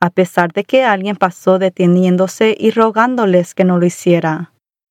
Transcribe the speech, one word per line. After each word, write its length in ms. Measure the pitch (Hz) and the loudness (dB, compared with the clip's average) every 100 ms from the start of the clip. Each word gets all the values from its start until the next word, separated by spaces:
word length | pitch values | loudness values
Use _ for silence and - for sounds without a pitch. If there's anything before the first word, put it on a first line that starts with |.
a 60 | 175 | -4
pesar 420 | - 180 - 175 | -2 -2 0 -2
de 120 | 202 | -4
que 180 | 202 262 | -2 0
alguien 320 | 254 196 196 | 0 -2 -4
pasó 460 | 196 185 - - 185 | -2 -4 -2 -2 0
deteniéndose 960 | 190 - 180 180 185 180 185 - 220 208 | 0 0 2 2 2 0 -2 0 -2 0
y 140 | 220 | -2
rogándoles 840 | 226 220 214 240 247 208 180 175 | 0 0 0 -2 0 0 0 0
que 80 | - | -2
no 160 | 185 180 | 0 2
lo 80 | 175 | 0
hiciera. 640 | - - 170 165 156 170 _ _ _ _ | -2 -2 0 -2 -6 -10 _ _ _ _